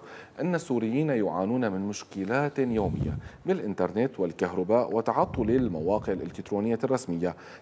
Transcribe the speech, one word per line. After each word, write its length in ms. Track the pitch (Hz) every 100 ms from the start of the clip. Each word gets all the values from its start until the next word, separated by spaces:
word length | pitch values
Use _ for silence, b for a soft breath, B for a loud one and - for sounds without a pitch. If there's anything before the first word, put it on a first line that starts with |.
| B B B -
أن 140 | 165
السوريين 560 | 170 - 120 110 131 156
يعانون 600 | 120 95 85 98 127 113
من 80 | 95
مشكلات 800 | 101 101 - 101 98 131 147 139
يومية 600 | 123 110 92 - - - B B 170
بالإنترنت 760 | 190 107 95 87 101 131 -
والكهرباء 760 | 87 - 90 92 92 117 -
وتعطل 560 | 113 113 123 180 - 110
المواقع 600 | 131 117 82 82 107 110
الإلكترونية 680 | 92 - - - 104 110 113
الرسمية، 520 | 131 127 - 85 87 - B B